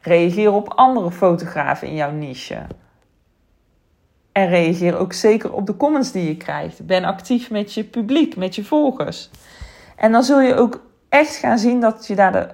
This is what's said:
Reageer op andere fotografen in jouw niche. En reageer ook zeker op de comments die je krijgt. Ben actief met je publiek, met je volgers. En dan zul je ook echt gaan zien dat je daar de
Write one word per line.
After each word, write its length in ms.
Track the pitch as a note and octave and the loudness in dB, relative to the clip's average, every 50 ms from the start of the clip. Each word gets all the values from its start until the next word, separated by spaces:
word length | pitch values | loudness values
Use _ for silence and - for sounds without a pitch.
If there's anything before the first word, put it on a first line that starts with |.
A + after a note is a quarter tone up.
Reageer 520 | _ E3 E3+ E3+ E3+ F3+ F3 G3+ G#3+ G#3+ G3 | _ 2 2 4 4 2 0 2 2 2 2
op 160 | G#3 G#3 G3+ | 2 -2 0
andere 420 | - - B3+ C4 C4 A#3+ F#3+ E3+ | 4 4 6 6 4 2 -2 -4
fotografen 760 | F3 - G3 F#3 E3+ E3 E3+ D#3+ - D#3+ C#3+ C#3 D3+ - - - | -4 0 2 2 2 0 -4 -8 -6 -4 -2 -2 -2 -4 -4 -10
in 60 | D3+ | -6
jouw 160 | D#3 D3 C#3+ | -6 -6 -6
niche. 560 | D3+ D3+ D3+ C#3 B2+ B2+ - - - - - - - - _ _ _ _ _ _ _ _ _ _ _ _ _ _ _ _ _ _ _ _ _ _ _ _ _ _ _ _ _ _ _ | -6 -8 -10 -10 -12 -14 -12 -12 -12 -12 -12 -14 -16 -18 _ _ _ _ _ _ _ _ _ _ _ _ _ _ _ _ _ _ _ _ _ _ _ _ _ _ _ _ _ _ _
En 160 | G3 G3 F3 | 0 2 4
reageer 500 | F3 F3 E3+ E3 F3+ F3 F3+ F3 F3 - | 4 2 2 2 0 0 0 0 0 0
ook 140 | F#3+ F#3 - | -4 -4 -6
zeker 400 | - - A3 G#3+ A3 - - - | 0 2 4 4 4 0 -6 -6
op 140 | - G3+ | -6 -6
de 100 | F#3+ G#3 | -6 -2
comments 360 | G3 - C#4+ D4+ C#4+ C4 C4 - | -2 0 0 2 0 -2 -2 -4
die 140 | F#3+ F3 | -4 -4
je 100 | D#3 D#3 | -4 -6
krijgt. 500 | D#3+ - - D3 D3 D3+ E3 - - E3 | -6 -8 -10 -8 -8 -8 -10 -12 -14 -4
Ben 180 | D#3+ F#3 F#3 F#3 | -2 -2 0 0
actief 460 | E3+ - - - - B3+ A#3+ A#3+ - | -2 -6 -6 -4 -2 -2 -2 -2 -4
met 240 | A3 G#3 G#3 G3+ - | -6 -6 -6 -6 -6
je 100 | A3 G#3+ | -8 -8
publiek, 520 | G#3+ - A#3+ A3 G#3 C4 D#4+ D4+ - - | -6 -6 -6 -4 0 2 2 2 0 -2
met 180 | F#3 F#3 F#3 F#3 | -6 -8 -6 -6
je 100 | - G3+ | -8 -6
volgers. 680 | - - D4+ D4+ C#4 B3+ - - - - - - - - - _ - - - - - - - - - - | -2 0 2 2 0 0 -2 -6 -8 -8 -12 -16 -20 -20 -20 _ -20 -20 -20 -20 -20 -20 -20 -20 -20 -8
En 160 | - - A3 A3 | 0 2 4 4
dan 100 | A#3 C4 | 4 4
zul 180 | B3+ C#4+ C#4 | 4 4 4
je 140 | C4 B3+ - | 4 4 4
ook 260 | - B3 A#3 - - - _ _ _ _ _ | 2 2 0 0 -8 -16 _ _ _ _ _
echt 280 | - C#4+ D#4 D4+ - | 2 2 2 2 -2
gaan 220 | - - B3+ A3 A#3+ | -6 -2 0 0 2
zien 220 | G3+ A#3+ A#3+ B3 | 2 2 0 2
dat 260 | A#3 A3 A3 A3+ - | 0 0 -2 -2 -8
je 80 | - G#3 | -8 0
daar 180 | F#3+ G3 F#3 F#3 | 2 2 2 2
de 160 | F#3+ - - | 0 -4 -4